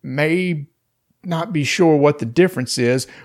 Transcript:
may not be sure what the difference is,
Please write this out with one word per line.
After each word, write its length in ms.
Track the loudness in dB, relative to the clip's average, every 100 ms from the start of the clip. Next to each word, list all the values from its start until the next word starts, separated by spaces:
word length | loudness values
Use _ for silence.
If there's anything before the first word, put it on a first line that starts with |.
may 640 | -8 -2 0 0 -2 -4 -8 _ _ _ _ _
not 300 | -6 -6 -4
be 100 | -4
sure 320 | -2 2 4 4
what 240 | 4 2
the 60 | -2
difference 520 | 2 2 0 -6 0
is, 300 | 0 0 -4 -14